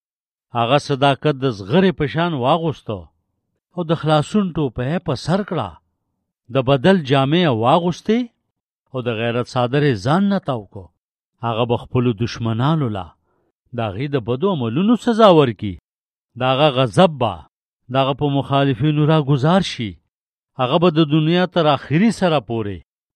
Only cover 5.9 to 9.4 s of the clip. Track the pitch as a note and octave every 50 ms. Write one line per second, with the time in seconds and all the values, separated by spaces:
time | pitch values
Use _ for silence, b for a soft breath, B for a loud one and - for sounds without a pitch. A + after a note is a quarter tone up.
5.9 | _ _ _ _ _ _ _ _ _ _ _ - A2 C3+ B2 A#2+ C#3 C3+ A#2+ F3+
6.9 | G3 F#3+ D3 B2 C#3 C#3 C3+ C3+ D3+ F3+ F3+ D#3 B2 G#2+ A2 A#2+ D3 F3 E3+ F3+
7.9 | E3 - - - G#3+ A#3+ B3+ A#3 _ _ _ _ _ _ _ _ _ _ _ _
8.9 | - B2+ A#2+ A#2+ A#2 G#2+ A#2 A#2 A2+ B2